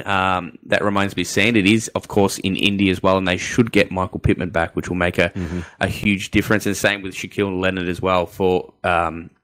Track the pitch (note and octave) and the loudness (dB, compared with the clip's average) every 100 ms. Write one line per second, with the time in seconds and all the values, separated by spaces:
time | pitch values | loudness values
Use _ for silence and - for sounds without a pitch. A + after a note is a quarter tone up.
0 | - G2 F#2+ F2+ F2+ - - G2+ G#2 G2 | -2 0 0 0 -4 -12 -2 0 2 0
1 | G2 - F2 - G#2 A#2 F#2+ A2+ - - | 0 -2 -4 0 2 4 4 4 2 -6
2 | - - G2 - G2 F#2 - G2 G2 F2+ | -2 2 2 0 -4 -2 0 2 2 2
3 | F#2+ F#2+ F#2 F#2 - - A2+ G2+ - F#2+ | 2 2 2 -2 0 0 2 2 0 0
4 | F#2 - - G2+ F2+ E2+ E2 - - F2+ | -4 -2 0 0 -2 -2 -2 -4 -6 -2
5 | F2 - E2+ G2+ E2+ F2+ F2 - F#2 - | 0 2 0 -2 -6 -6 -10 -4 -4 -2
6 | G#2 G2 - G#2 - G#2+ G#2 F#2+ G2+ G2+ | 0 -2 0 -2 2 0 0 0 0 -2
7 | F#2+ F2+ G2 - G2 F#2 F#2 F#2 F2 E2+ | -6 -10 -8 -4 -2 0 0 0 -4 -2
8 | F#2 F#2 E2+ - F#2 F2+ - _ F#2+ E2+ | 0 0 0 0 2 2 -2 _ -2 0
9 | E2+ E2 - - | 0 -4 -12 -20